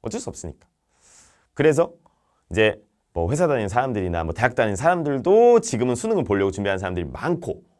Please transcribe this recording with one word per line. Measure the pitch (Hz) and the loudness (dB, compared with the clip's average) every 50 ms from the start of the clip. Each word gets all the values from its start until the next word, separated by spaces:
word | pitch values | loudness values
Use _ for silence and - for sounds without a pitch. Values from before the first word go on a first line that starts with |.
어쩔 | - 113 - 240 | -10 -8 -8 -8
수 | 262 - | -10 -10
없으니까. | 87 - - 85 - _ _ _ _ _ _ _ _ _ _ _ _ _ _ _ _ _ _ _ | -14 -12 -14 -14 -14 _ _ _ _ _ _ _ _ _ _ _ _ _ _ _ _ _ _ _
그래서 | _ - 143 160 147 143 170 - - _ _ _ _ _ _ _ _ _ _ _ | _ 2 4 4 4 4 0 -2 -4 _ _ _ _ _ _ _ _ _ _ _
이제 | - 110 110 110 - - _ _ _ _ _ _ | 2 4 4 4 2 0 _ _ _ _ _ _
뭐 | _ 87 85 90 | _ -4 -2 -2
회사 | 131 151 180 | 0 0 0
다니는 | 160 143 123 107 98 | 0 2 0 -2 0
사람들이나 | 92 123 131 135 120 104 92 90 85 85 82 | -2 -2 -2 0 -2 -4 -2 -2 -2 -4 -4
뭐 | 80 | -4
대학 | 80 - 117 127 - | -4 -2 -2 -2 0
다니는 | - 117 110 101 | 0 0 0 0
사람들도 | 92 135 165 180 175 160 147 139 135 104 170 196 220 240 240 240 226 | 0 0 0 0 0 -2 -4 -4 -2 2 4 4 6 8 8 6 6
지금은 | 226 - - 110 120 127 123 | 2 0 -4 -2 -2 -2 -2
수능을 | 117 - 220 226 185 131 | -4 -2 -2 -2 -2 0
보려고 | 104 101 98 98 98 | 0 0 0 0 0
준비하는 | 92 - 101 98 98 95 | -2 -2 -2 -2 -2 -2
사람들이 | 98 90 92 87 85 | -4 -4 -4 -4 -6
많고 | 71 62 - - 156 175 170 175 - - - _ _ _ | -8 -10 -8 -4 -4 -4 -4 -4 -10 -10 -10 _ _ _